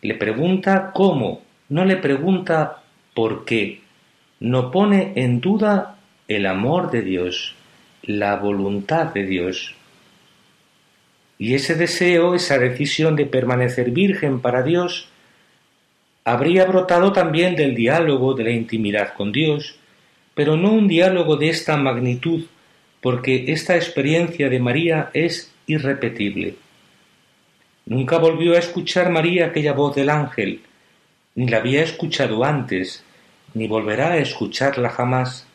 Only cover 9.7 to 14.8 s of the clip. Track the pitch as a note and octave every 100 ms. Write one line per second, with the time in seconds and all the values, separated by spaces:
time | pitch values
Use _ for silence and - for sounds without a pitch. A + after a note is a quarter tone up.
9.7 | - _ _ _ _ _ _ _ _ _
10.7 | _ _ _ _ _ _ _ G#2+ C3+ C#3
11.7 | D#3+ E3+ - F3+ F3 F3 F3+ - C#3 B2
12.7 | B2 D3 - D#3+ D3+ C#3+ C3 A#2+ B2 B2
13.7 | B2 A#2+ B2+ G3+ F#3+ D3 C3 B2+ B2 C3
14.7 | F3